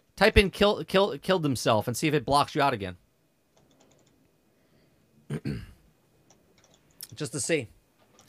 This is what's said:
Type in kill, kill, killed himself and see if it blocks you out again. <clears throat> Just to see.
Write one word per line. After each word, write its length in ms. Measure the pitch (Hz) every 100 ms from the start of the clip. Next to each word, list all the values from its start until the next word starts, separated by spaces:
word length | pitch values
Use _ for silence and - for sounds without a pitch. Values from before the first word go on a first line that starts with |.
| _
Type 220 | - 208 220
in 140 | 196
kill, 340 | - 202 156
kill, 320 | 160 185 196 139
killed 260 | - 185
himself 440 | 151 123 135 110 104
and 80 | 117
see 100 | 156
if 60 |
it 140 | 147 117
blocks 280 | 139 135
you 60 | 156
out 140 | 139
again. 220 | 120 92 87 _ _ _ _ _ _ _ _ _ _ _ _ _ _ _ _ _ _ _ _ _ _ -
<clears throat> 340 | - - - - - _ _ _ _ _ _ _ _ _ _ _ - -
Just 180 | 110 147
to 80 | 151
see. 280 | - 160 113 _ _ _ _ _